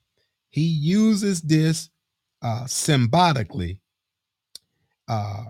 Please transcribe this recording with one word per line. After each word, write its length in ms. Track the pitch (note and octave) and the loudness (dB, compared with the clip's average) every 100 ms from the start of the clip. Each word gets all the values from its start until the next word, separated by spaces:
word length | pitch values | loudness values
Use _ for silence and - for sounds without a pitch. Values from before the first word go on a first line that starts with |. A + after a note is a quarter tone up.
| _ _ _ _ _ | _ _ _ _ _
he 140 | - | -4
uses 800 | E3 D#3 D3+ G3+ A3 G#3 G3+ F3+ | -2 0 0 2 2 2 0 -2
this, 480 | D#3 D#3 D#3+ D#3 - _ _ _ _ _ | 2 2 2 0 -6 _ _ _ _ _
uh, 260 | A#2 A2+ B2+ | -6 -6 -6
symbolically, 1120 | - - C#3 A#2 E3 F3+ C3+ G#2+ - E2+ F#2+ _ _ _ _ _ _ _ - _ _ _ _ - | -4 2 2 4 4 4 2 -4 -6 -8 -8 _ _ _ _ _ _ _ -20 _ _ _ _ -8
uh, 380 | A2 G2+ G2+ A2+ | -6 -6 -10 -14